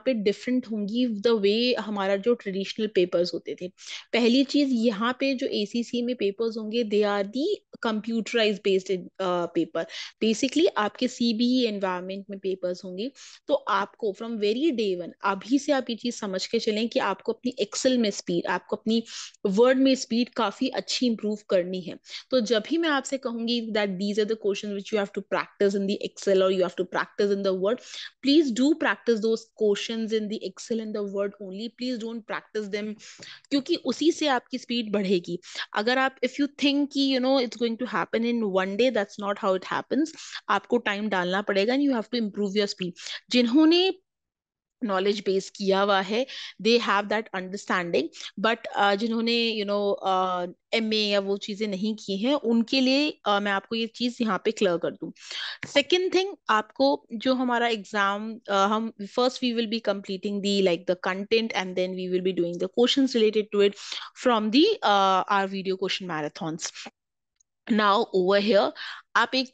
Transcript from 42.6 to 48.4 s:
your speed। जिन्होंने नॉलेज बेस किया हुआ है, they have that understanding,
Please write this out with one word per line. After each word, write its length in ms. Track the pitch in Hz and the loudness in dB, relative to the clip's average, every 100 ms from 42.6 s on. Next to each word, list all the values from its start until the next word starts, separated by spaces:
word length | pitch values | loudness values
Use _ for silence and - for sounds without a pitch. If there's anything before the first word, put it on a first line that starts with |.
your 100 | 202 - | -2 -2
speed। 160 | 180 - - - - | -8 -8 -12 -14 0
जिन्होंने 600 | 247 240 262 311 339 381 381 _ _ _ _ _ _ _ _ | 2 4 6 8 6 4 0 _ _ _ _ _ _ _ _
नॉलेज 360 | 226 190 196 202 202 | -2 0 2 0 0
बेस 240 | 190 - - | 0 -2 -4
किया 260 | 196 190 | 0 2
हुआ 180 | 202 196 | 4 2
है, 240 | 190 220 269 - - - 190 | 2 -2 -4 -8 -14 -2 2
they 120 | 240 | 4
have 260 | 220 202 208 | 4 2 2
that 180 | 214 220 190 | -2 -4 -8
understanding, 680 | 185 196 - 202 175 170 330 - - - | -8 -8 -2 -2 0 0 -2 -6 -14 -2